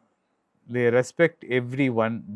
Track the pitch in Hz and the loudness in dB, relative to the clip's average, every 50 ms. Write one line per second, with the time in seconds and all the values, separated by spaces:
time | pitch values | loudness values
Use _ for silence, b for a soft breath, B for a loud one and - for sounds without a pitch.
0 | _ _ _ _ _ _ _ _ _ _ _ _ _ - 120 123 120 117 117 127 | _ _ _ _ _ _ _ _ _ _ _ _ _ -6 -2 0 2 4 4 2
1 | 123 - - - 170 160 160 - - - 123 127 123 120 131 135 143 131 117 113 | 0 0 0 0 0 0 0 -4 -8 -2 -2 -2 -2 -4 -4 -2 -2 0 0 0
2 | 110 113 117 104 - 95 104 | 0 -2 -2 -6 -10 -8 0